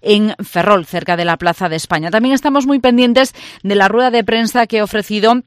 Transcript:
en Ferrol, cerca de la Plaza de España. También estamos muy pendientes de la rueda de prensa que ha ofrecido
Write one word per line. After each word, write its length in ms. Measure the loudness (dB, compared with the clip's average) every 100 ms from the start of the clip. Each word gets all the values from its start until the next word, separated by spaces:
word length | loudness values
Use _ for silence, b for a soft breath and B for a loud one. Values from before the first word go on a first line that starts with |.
en 340 | 0 0 0 -4
Ferrol, 420 | -6 -2 2 0 0
cerca 300 | -8 -4 -2
de 80 |
la 140 | -2 -2
Plaza 320 | -2 -2 -4
de 80 | -6
España. 340 | -4 -6 -2
También 240 | -2 0 0
estamos 320 | 0 -2 0
muy 120 | 2
pendientes 540 | 2 2 2 2 0 B B B
de 120 | -2 0
la 120 | 2
rueda 240 | 2 2
de 140 | 0 0
prensa 420 | -2 0 0 0
que 140 | -2
ha 20 |
ofrecido 580 | -2 -4 -4 0 2 0